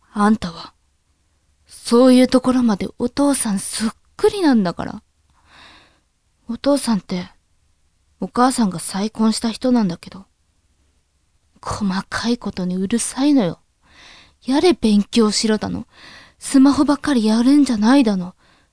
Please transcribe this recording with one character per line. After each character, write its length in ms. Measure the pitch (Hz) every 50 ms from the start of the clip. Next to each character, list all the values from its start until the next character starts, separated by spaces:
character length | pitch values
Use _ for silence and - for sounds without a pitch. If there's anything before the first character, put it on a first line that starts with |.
| _ _ -
あ 160 | 208 - -
ん 80 | 226 214
た 140 | - 175
は。 220 | - - - - _ _ _ _ _ _ _ _ _ _ _ _ _ _ _ _ _ _ _ _
そ 400 | - - - - 233 240 262 254
う 60 | 254
い 100 | 247 254
う 40 | 254
と 140 | 254 254
こ 120 | - 254 247
ろ 100 | 262 247
ま 120 | 226 208
で 120 | 185 190 - - -
お 120 | 240 247
父 240 | - - 285 285 277
さ 180 | - - 233
ん 80 | 190 196
そ 280 | - - - - 220 226
っ 80 | - _ _ _ _ -
く 120 | - 427
り 120 | 440 403
な 140 | 359 294 262
ん 80 | 220 190
だ 100 | 175 -
か 120 | - -
ら。 180 | - - 208 _ _ _ _ _ _ _ _ _ _ _ - - - - _ _ _ _ _ _ _ _ _ _ _ _ _ _ -
お 100 | 226 -
父 200 | - 277 285 269
さ 180 | - 233 226
ん 40 | 185
っ 20 |
て、 280 | - - 185 180 180 - _ _ _ _ _ _ _ _ _ _ _ _ _ _ _ _ _ -
お 80 | - 180
母 240 | - - 247 269
さ 140 | 254 - 226
ん 40 | 190
が 100 | 165 160
再 320 | - - - 190 202 220
婚 220 | _ - 220 220 214
し 60 | -
た 100 | - 226
人 220 | 208 - - 254
な 120 | 247 240 214
ん 40 | 180
だ 100 | 165 -
け 120 | - -
ど、 160 | - 185 196 _ _ _ _ _ _ _ _ _ _ _ _ _ _ _ _ _ _ _ _ _ _ _ _ _ _ _
細 240 | - - - - 214 190 180 190 - -
か 200 | - - - 233
い 80 | 240 -
こ 140 | - 202
と 140 | - - 180
に 100 | 180 180
う 120 | 185 190 190
る 120 | 233 233
さ 260 | - - - 254 269
い 80 | 294 294
の 100 | 269 208
よ。 160 | 170 - _ _ _ _ _ _ _ _ _ - - - - - _ _ _ -
や 140 | - 262 285
れ 140 | 349 359 294
勉 300 | - - 220 208 208 196
強 280 | - - 233 220 214
し 160 | 202 - - 214
ろ 100 | 214 208
だ 120 | - 196
の。 180 | 180 196 226 _ _ - - - - - - - _ _
ス 200 | - - - 277
マ 140 | 262 285 269
ホ 100 | 269 302
ば 100 | 254 285
っ 40 | -
か 140 | - 294 285
り 120 | 240 214
や 160 | 220 214 233
る 120 | 240 262 285
ん 100 | 294 277
じ 100 | 254 247
ゃ 40 | 202
な 180 | 208 220 269 285
い 60 | 247
だ 140 | 220 202 185
の。 180 | 175 180 - _ _ _ _ _ _ _